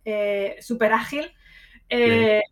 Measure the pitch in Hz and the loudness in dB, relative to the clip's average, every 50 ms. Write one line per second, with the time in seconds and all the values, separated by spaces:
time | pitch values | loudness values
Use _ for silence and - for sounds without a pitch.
0 | _ 220 208 208 208 202 202 202 196 196 - - - - 240 226 226 208 226 226 | _ -6 -4 -2 -2 -2 -2 -2 -4 -6 -8 -10 -8 -8 -2 0 0 0 0 0
1 | 233 - 277 294 311 349 - _ _ - - - - - - - _ - 240 240 | -2 -4 -8 -8 -8 -10 -14 _ _ -20 -20 -20 -20 -20 -20 -20 _ -4 0 2
2 | 240 233 226 226 226 220 214 214 208 - | 2 4 4 4 4 4 2 2 0 -2